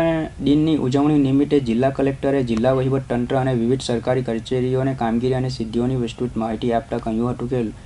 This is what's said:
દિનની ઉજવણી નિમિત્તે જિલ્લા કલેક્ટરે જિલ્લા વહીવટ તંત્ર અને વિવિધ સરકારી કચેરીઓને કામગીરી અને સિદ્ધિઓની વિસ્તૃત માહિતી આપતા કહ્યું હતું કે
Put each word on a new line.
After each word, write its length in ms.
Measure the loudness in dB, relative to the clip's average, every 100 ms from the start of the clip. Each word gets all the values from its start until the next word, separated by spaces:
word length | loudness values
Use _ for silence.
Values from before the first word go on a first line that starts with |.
| 2 0 -4 -2
દિનની 340 | 2 4 4 2
ઉજવણી 420 | 2 2 4 4
નિમિત્તે 400 | 4 2 4 2
જિલ્લા 300 | 2 2 2
કલેક્ટરે 540 | 2 0 0 0 0
જિલ્લા 280 | 0 2 2
વહીવટ 300 | 2 2 0 -2
તંત્ર 260 | -2 0 0
અને 180 | 0
વિવિધ 280 | 0 0 0
સરકારી 400 | 0 -2 0 0
કચેરીઓને 720 | -2 -4 -2 -2 0 0 0
કામગીરી 400 | -2 0 0 0
અને 160 | 0 -2
સિદ્ધિઓની 460 | -4 -4 -2 0 0
વિસ્તૃત 420 | -2 -4 -4 -4
માહિતી 360 | -4 -2 0
આપતા 240 | 0 -2 -6
કહ્યું 340 | -2 -2 -2
હતું 180 | -2 -4
કે 60 | -2 -4 -6